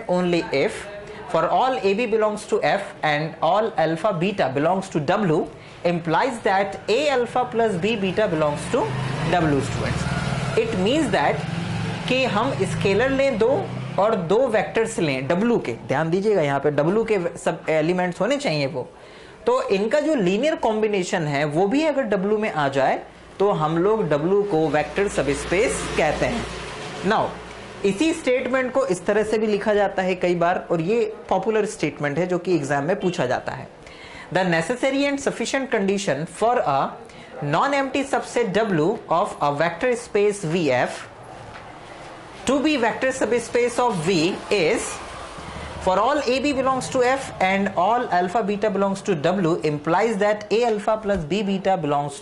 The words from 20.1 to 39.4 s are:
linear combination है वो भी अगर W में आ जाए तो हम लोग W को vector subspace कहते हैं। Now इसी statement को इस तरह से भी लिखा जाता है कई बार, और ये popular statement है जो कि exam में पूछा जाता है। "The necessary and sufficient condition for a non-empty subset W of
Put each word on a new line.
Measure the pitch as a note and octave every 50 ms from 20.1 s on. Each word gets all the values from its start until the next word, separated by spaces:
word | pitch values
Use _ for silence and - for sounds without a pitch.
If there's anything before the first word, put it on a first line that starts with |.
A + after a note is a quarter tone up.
| D#4
linear | C4 F#3 F3 F#3+ G#3 C4+ D#4 D#4+
combination | D#4 - A#3 G#3+ G#3+ A3 A3 G#3 G3 F3+ F#3 - F3+ D#3+
है | D3 C#3+ C#3 D3+
वो | D3+ C#3+ D#3+ G3
भी | G3+ A#3 C#4+ D#4+
अगर | D#4+ C#4 C4+ C4+ G#3 G#3
W | G3 F#3 G3+ A3 G#3+
में | G#3+ G#3+
आ | - D#3 C#3+
जाए | C#3 C3 C#3 C3 D#3 - F4 - - - - - - - -
तो | F#3+ G#3
हम | G3 E3 D#3 D#3 D#3+
लोग | E3+ F3 G3+ A3 A3 G3 D#3
W | D3+ C#3+ D3+ F3 G3 G3+ G3 G3+
को | E3 D#3 D#3+
vector | D#3 C#3+ D3+ D3 - - - G3+
subspace | G3+ - - C#3+ C#3 C#3 C#3 - - E3+ F#3 A#3+ C#4 - - - - -
कहते | - E3+ D#3 C3+ - D3+
हैं। | B2+ B2 A2+ A2+ - - - - - - - - - - - -
Now | F#3 A3 F#3 B2+ - - - - - - - - - - - -
इसी | G3+ G3 - D#4 D#4+ E4+
statement | - - C4 B3 C4 C4 B3 B3+ C4 C4 B3 A3
को | C4+ C4
इस | - F#3 F3 -
तरह | - G3+ G#3+ G#3
से | G#3+ A3+
भी | A3 A3
लिखा | G#3+ G#3 G3 G3+ A3 G#3
जाता | G3+ G3+ F#3+ - -
है | F#3+ F#3 F#3
कई | F3+ F#3 F3 F3+
बार, | F3 E3+ E3+ F#3 - - -
और | E3+ E3+
ये | D#3+ F3 A3 A#3+ A3 G#3+ - - - -
popular | G#3 F#3 - - G#3+ G#3+ G3
statement | F#3+ - - - D3+ - - D3 C#3+ C#3+
है | D3+ F3+
जो | F3+ F3+
कि | E3+ F3 F#3+ F3+
exam | D#3 C#3+ C3+ C#3+ C#3 C#3
में | D#3+ G3+ G3+
पूछा | - F3+ F3 - C#3
जाता | B2 B2 - - -
है। | C#3 C3+ - - - - - - - - - - - - - - -
"The | F3+ F#3+
necessary | F3+ E3 E3 E3 - B3 A#3+ - C4+ C#4 C#4 C#4 C#4+
and | C#4 C#4 -
sufficient | G#3 F3 - A#3 - - C4+ C4 - -
condition | A3 G3 F#3+ G3+ G3 G3+ F3 C#3 C#3 D#3+ - - - G#3+
for | A3+ B3
a | A#3+ - D3 C#3 C3+ D#3 - - - - - - - - - - - D3
non-empty | C#3+ D3+ F3 A#3 C#4 C#4+ C#4 C#4 C4 - C#4+ C4+ - -
subset | A#3 A#3 - - C4+ A#3 G3 E3+
W | G3+ A3+ G#3 F#3+ D3+ D3+ F3 - - - -
of | D#3+ E3+ G3+ G#3 - -